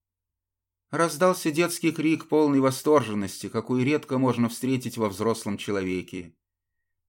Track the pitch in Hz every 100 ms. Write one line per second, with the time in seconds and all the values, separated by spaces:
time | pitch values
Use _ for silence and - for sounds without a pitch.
0 | _ _ _ _ _ _ _ _ _ 147
1 | 165 147 185 180 165 147 170 - 160 156
2 | 156 156 - 151 147 139 131 131 151 147
3 | 110 104 95 - 98 113 110 127 127 147
4 | - 131 127 117 117 - 127 131 120 113
5 | 107 95 110 110 104 101 - 101 92 92
6 | 85 92 85 _ _ _ _ _ _ _